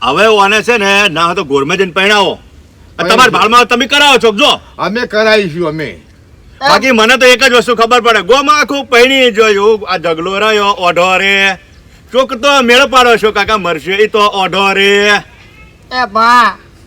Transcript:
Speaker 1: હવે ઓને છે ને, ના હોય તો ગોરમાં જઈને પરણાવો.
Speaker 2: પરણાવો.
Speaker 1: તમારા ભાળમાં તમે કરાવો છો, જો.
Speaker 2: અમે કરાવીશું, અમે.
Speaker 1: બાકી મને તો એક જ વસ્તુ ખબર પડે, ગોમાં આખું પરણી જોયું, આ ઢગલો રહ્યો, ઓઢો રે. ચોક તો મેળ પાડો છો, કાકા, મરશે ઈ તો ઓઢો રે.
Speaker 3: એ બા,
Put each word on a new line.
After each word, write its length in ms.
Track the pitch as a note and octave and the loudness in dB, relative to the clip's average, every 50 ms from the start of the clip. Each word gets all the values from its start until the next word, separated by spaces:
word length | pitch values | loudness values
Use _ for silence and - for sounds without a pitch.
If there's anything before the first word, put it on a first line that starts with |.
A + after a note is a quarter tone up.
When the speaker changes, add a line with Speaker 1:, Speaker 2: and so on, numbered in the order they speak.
| - | -6
Speaker 1:
હવે 240 | B2+ C#3+ F3+ G#3 | -4 0 2 2
ઓને 340 | A3+ A3 G3+ G3 G3 G#3+ G#3+ | 2 2 2 2 0 0 -2
છે 160 | G3 A3 A3+ | 0 -2 -2
ને, 320 | G#3 G3 G3 G3 G3+ G#3 G3 | 0 0 0 0 0 0 -2
ના 160 | D3+ D#3+ E3+ | -2 -2 -2
હોય 100 | E3+ E3+ | -2 -2
તો 80 | G3 F3+ | -4 -4
ગોરમાં 340 | C#3 C#3 C#3 C#3 D3+ F#3 | -2 -2 -2 -2 -2 -2
જઈને 140 | F#3 G3 F#3 | -2 -4 -4
પરણાવો. 480 | D3+ F#3+ F#3+ G#3 G#3+ G#3 F#3+ D#3 A2 - - - - - - _ _ - - - - | -2 -2 0 0 2 2 0 -2 -4 -8 -14 -20 -20 -20 -20 _ _ -20 -20 -20 -10
Speaker 2:
પરણાવો. 180 | - E3+ F3+ A3 | -6 -2 0 2
Speaker 1:
તમારા 140 | A#3+ B3+ B3 | 2 2 2
ભાળમાં 360 | - F3+ G3 G#3+ A#3 A#3+ A#3+ | 2 0 0 2 4 2 2
તમે 220 | - A#3+ A#3+ C4+ | 2 0 -4 -2
કરાવો 300 | A#3 C#4+ C#4+ D4 C#4+ C4 | -2 0 2 2 2 2
છો, 140 | A#3 A3+ A3+ | 2 2 0
જો. 280 | G#3 G#3 D4 - - - - - - | 0 2 0 0 0 -2 -8 -18 -12
Speaker 2:
અમે 280 | - D3+ F#3 G#3 A#3+ - | -8 -8 -6 -4 -6 -6
કરાવીશું, 640 | - G3+ G#3+ A3 A3 A3 G#3+ G3+ E3+ D3 E3+ F3 | -4 -2 -2 0 2 2 0 0 -4 -6 -6 -6
અમે. 300 | D#3 D3+ D#3 D3 A2+ F2+ - - - - _ _ _ - _ - - - - C4 C#4+ | -6 -6 -6 -10 -10 -12 -16 -20 -20 -20 _ _ _ -20 _ -20 -20 -14 -4 -2 0
Speaker 1:
બાકી 220 | D4+ C#4+ A3+ C4 | 0 2 2 0
મને 260 | B3 A3 G#3+ A#3 C4 | 2 2 2 2 2
તો 80 | A#3 B3+ | 2 4
એક 180 | B3+ B3+ A3 C4+ | 2 4 4 2
જ 100 | B3+ B3 | 2 2
વસ્તુ 220 | A#3+ F3 A3+ A#3+ | 2 0 0 0
ખબર 260 | - A#3 A3 B3 B3 | 0 0 2 2 0
પડે, 200 | G#3+ A#3+ A3 G#3 | 0 0 -2 -2
ગોમાં 380 | F#3 F3+ B3 C4+ C4+ C#4+ D4+ D4 | 0 2 0 0 2 0 0 0
આખું 260 | C4 G3+ C#4+ C#4 C4 | 0 -2 -4 -6 -4
પરણી 460 | - B3+ A#3 B3 C4 C4+ C4+ B3+ B3 | -2 2 2 2 2 2 2 2 0
જોયું, 480 | G3+ A3 A3 A3 G3+ G3+ G3+ A3 A3 G3+ G3 E3+ | 2 2 0 2 2 2 2 0 0 0 -2 -6
આ 80 | F#3 | -6
ઢગલો 420 | F3 D#3 E3+ D#3+ D#3+ F3 F#3 G3 G3 | -4 -4 -4 -4 -4 -6 -6 -4 -2
રહ્યો, 260 | G#3+ A3 G#3+ G#3 G3+ | -2 0 0 0 0
ઓઢો 520 | G3+ G3+ F#3+ F3+ F3 E3 E3+ F3 F#3 F#3 | 0 -2 0 -2 -2 0 0 0 0 0
રે. 420 | F3+ G3 G3 G3 G3 G3 G3 F#3 - _ _ _ - _ - - - _ - | -2 -2 0 0 0 0 -2 -4 -6 _ _ _ -20 _ -20 -20 -20 _ -6
ચોક 220 | - B3+ C4+ - C4 | -2 -2 -2 -2 -4
તો 280 | A3 B3+ C#4+ C#4+ C4+ | -4 -2 0 0 2
મેળ 240 | B3+ A#3 A#3+ B3+ C#4 | 2 2 2 2 2
પાડો 320 | B3+ C4 B3+ B3 A#3+ A#3 | 2 2 2 4 4 2
છો, 140 | G3+ G3+ G#3+ | 2 0 -2
કાકા, 260 | G3+ G#3 G3 G#3 A3 | -2 -2 -2 -2 -2
મરશે 340 | G#3 F3+ F3 E3+ D#3 - F3 | -2 -2 -4 -6 -6 -6 -6
ઈ 160 | F#3+ G3+ G#3+ | -2 -2 -2
તો 120 | G#3+ - G#3+ | 0 0 0
ઓઢો 540 | G#3 G#3 G3+ G3 F#3+ F3 E3+ F#3+ G3 G3 G3 | 0 0 0 -2 -4 -2 -2 -2 -2 0 0
રે. 340 | G3 G3 G3 G3+ G3+ G#3 G#3 G#3 F#3+ - - - - - - - - - - _ _ - - | 0 0 2 2 2 2 2 0 0 -2 -8 -20 -20 -20 -20 -20 -20 -20 -20 _ _ -18 -10
Speaker 3:
એ 140 | B3+ B3+ B3 G#3 | -6 -6 -6 -4
બા, 440 | G3 A3 A3+ A#3+ B3 A#3+ A3+ G#3 F3+ - - - - - - | -2 0 2 4 4 4 2 0 -2 -6 -20 -20 -20 -20 -14